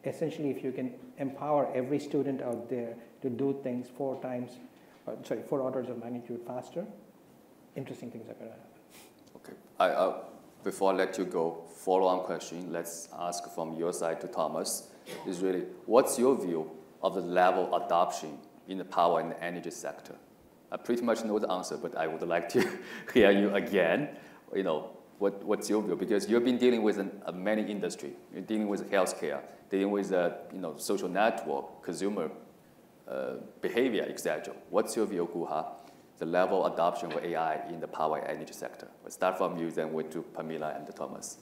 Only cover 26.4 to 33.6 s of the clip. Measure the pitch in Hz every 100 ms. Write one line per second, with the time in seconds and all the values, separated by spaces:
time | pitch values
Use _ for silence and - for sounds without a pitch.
26.4 | 120 123 123 117 107 95 98 - - 87
27.4 | 95 107 98 104 87 - 71 69 - -
28.4 | 95 110 104 101 - 101 92 - 80 71
29.4 | - - - 98 98 101 95 92 87 -
30.4 | - 95 87 76 - 101 92 90 110 113
31.4 | - 69 - - - 82 98 101 80 -
32.4 | - - - - - - - 67 64 64
33.4 | - -